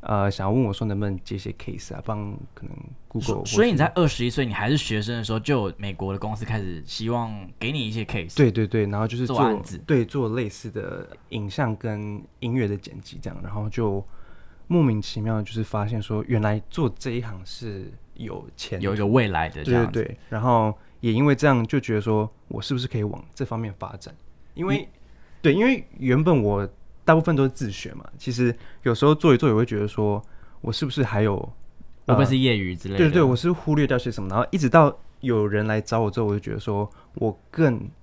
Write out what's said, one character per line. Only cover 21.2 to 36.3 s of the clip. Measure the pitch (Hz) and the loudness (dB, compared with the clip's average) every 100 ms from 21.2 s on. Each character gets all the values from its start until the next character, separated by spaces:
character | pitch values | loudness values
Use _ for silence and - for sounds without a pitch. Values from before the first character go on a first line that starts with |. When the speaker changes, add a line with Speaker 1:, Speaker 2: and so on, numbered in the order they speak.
| 143 | 4
Speaker 1:
为 | |
这 | 131 147 | 4 4
样 | 127 113 | 4 2
就 | 143 | 0
觉 | 123 107 | 0 -2
得 | |
说， | 104 107 107 - - | 2 0 0 -6 -10
我 | 113 | -8
是 | - | -4
不 | 127 | -4
是 | 120 | -4
可 | 117 | -4
以 | |
往 | 104 - - | -4 -6 -14
这 | - | -8
方 | 127 113 | -6 -4
面 | 113 98 | -6 -8
发 | 101 104 | -12 -12
展？ | - - - - - | -16 -18 -20 -20 -20
因 | - 127 | -8 -2
为， | 139 | -2
Speaker 2:
你 | - - - - - - | -2 -16 -20 -20 -20 0
Speaker 1:
对， | 165 | 4
因 | 156 | 6
为 | 240 240 - - | 4 2 -2 -4
原 | 127 123 | 2 4
本 | 156 151 | 6 4
我 | 104 101 98 - - - | 4 0 -2 -8 -20 -4
大 | - | 4
部 | 160 | 4
分 | 160 151 | 6 2
都 | |
是 | 135 | 2
自 | - 117 | 0 -8
学 | 98 - | -6 -10
嘛， | - - - | -12 -14 -10
其 | - | -6
实 | 120 123 117 - - | 0 2 0 -10 -4
有 | - | 0
时 | 117 143 | 4 6
候 | |
做 | 151 170 | 6 6
一 | 123 | 6
做 | - | 6
也 | |
会 | 107 | 4
觉 | 117 104 | 2 0
得 | 104 | -2
说， | - 107 104 - - - - | 0 0 0 -4 -16 -18 -10
我 | - | -6
是 | 113 | -4
不 | 147 | -2
是 | 131 | 0
还 | 123 104 | 0 2
有， | 107 98 - - - - - - - | 2 2 -4 -12 -16 -16 -16 -12 2
Speaker 2:
会 | |
不 | 117 | 4
会 | |
是 | 131 131 | 6 4
业 | 131 110 | 4 2
余 | 92 | 0
之 | 90 95 | -4 -4
类 | 95 | 4
的？ | |
Speaker 1:
呃， | 165 | 4
对， | |
对， | |
对， | 175 | 6
我 | 143 123 | 6 4
是 | 170 | 0
忽 | 175 - 151 | 0 2 2
略 | 139 | 4
掉 | 127 | 2
些 | 123 | 0
什 | 110 | -4
么， | 98 | -2
然 | 98 | 0
后 | 123 | 0
一 | 185 | 2
直 | 139 | 6
到 | 165 147 - - - | 8 6 4 -14 -8
有 | 131 113 104 | 0 2 2
人 | 104 107 | 2 2
来 | 107 | 0
找 | 107 113 | 0 0
我 | 107 | 2
之 | 101 | 0
后， | |
我 | 107 | 0